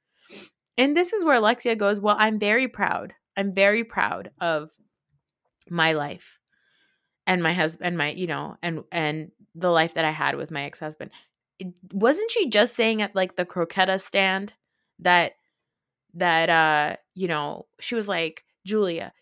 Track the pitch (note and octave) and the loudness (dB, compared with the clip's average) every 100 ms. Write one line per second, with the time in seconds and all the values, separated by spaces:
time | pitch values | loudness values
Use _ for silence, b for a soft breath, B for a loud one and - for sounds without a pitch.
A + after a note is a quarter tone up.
0 | _ B B B B _ _ - C4+ D4+ | _ B B B B _ _ 0 2 2
1 | F4+ G#4+ E4 B3+ G#3+ A#3+ A#3+ A3 G3+ G#3 | 0 0 2 4 4 2 0 0 0 0
2 | G#3 G#3 A3 G#3+ G#3 A3+ C4 - G3 F2 | 0 2 2 2 0 2 0 -2 -2 -2
3 | F3 - _ - G3 F#3 G3 A3 A3+ - | -6 -16 _ -6 -2 2 4 2 -2 -2
4 | G3+ - G3 - E3+ D#3 D#3 _ _ _ | -2 -2 -10 -6 -2 -2 -4 _ _ _
5 | _ _ _ _ _ _ - E3+ D#3+ D#3 | _ _ _ _ _ _ -6 0 2 2
6 | C#3+ - - _ _ _ _ _ _ _ | -2 -10 -18 _ _ _ _ _ _ _
7 | _ _ - F#3 E3 F3+ D#3+ E3 F3 E3+ | _ _ -2 0 0 0 -2 -2 -6 -2
8 | D3 - F3 C#3+ D3 - F3 D#3+ - E3+ | -4 -4 -6 -6 -8 -8 -6 -6 -6 -4
9 | D#3 D#3 D3+ _ _ E3 F3+ E3+ E3 E3 | -2 -4 -8 _ _ -4 2 4 2 0
10 | D#3+ D#3 C#3 C#3 D3+ D3+ C#3 - D#3 D3+ | -2 0 -2 -4 -6 -8 -10 -10 -12 -12
11 | - - B _ _ - F#3 - F#3 G3 | -16 -18 B _ _ -14 -14 -14 -10 0
12 | A3+ E4 A4 A#4 D4+ G#3 A#3+ - A3+ A3 | 2 2 0 -2 2 2 2 2 0 0
13 | G3+ F#3+ F#3 - F3+ F#3 E3+ - F#3+ F#3+ | -2 -2 -2 -2 -4 -2 -2 0 0 0
14 | - G3 F#3+ F#3+ G3+ - _ _ _ - | -2 0 0 0 -6 -14 _ _ _ -4
15 | F3+ F3 E3 - _ _ _ _ _ _ | 2 4 2 -4 _ _ _ _ _ _
16 | _ E3+ F3+ D#3+ E3 E3 D#3 D3+ D3 - | _ -2 2 2 4 4 4 4 0 -4
17 | _ F#3 F3+ D3+ D3 - - - - A#3 | _ -6 -2 -2 -4 -8 -14 -16 -6 -4
18 | G#3 F3 E3 - _ _ F#3 G#3+ F#3+ E3 | -2 -2 -2 -6 _ _ -4 0 0 -2
19 | - - | -8 -14